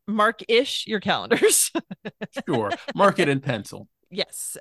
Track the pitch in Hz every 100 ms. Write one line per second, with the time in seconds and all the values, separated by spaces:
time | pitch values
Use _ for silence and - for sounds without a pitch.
0 | - 214 214 - 185 233 277 - - 214
1 | 196 135 95 - 427 - - 330 - -
2 | - - 214 - - 127 101 - - -
3 | 196 185 156 135 135 113 - 101 104 _
4 | _ 185 - - - -